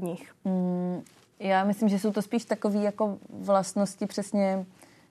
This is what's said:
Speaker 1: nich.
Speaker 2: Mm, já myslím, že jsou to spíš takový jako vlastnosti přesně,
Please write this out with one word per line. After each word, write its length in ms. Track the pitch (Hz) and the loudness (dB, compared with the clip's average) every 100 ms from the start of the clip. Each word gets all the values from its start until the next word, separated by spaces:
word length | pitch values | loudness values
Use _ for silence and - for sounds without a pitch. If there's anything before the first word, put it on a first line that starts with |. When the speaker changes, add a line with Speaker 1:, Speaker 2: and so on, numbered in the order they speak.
Speaker 1:
nich. 300 | 180 180 - - 190 | -4 -8 -12 -6 -2
Speaker 2:
Mm, 560 | 185 180 180 180 175 - - _ _ | 0 0 0 -2 -4 -8 -20 _ _
já 240 | 190 190 | 0 2
myslím, 260 | 196 202 220 | 2 2 2
že 100 | 196 | 2
jsou 120 | 214 | 0
to 100 | 208 | -2
spíš 240 | 196 233 - | -2 -4 -2
takový 380 | 214 214 208 | -2 0 0
jako 340 | 208 202 214 190 - | 0 0 -2 -2 -12
vlastnosti 760 | 202 190 196 185 202 202 - 202 | -8 2 2 4 0 -2 -2 -4
přesně, 600 | - 196 208 196 190 185 - - - _ | -4 -2 2 2 0 -4 -14 -20 -20 _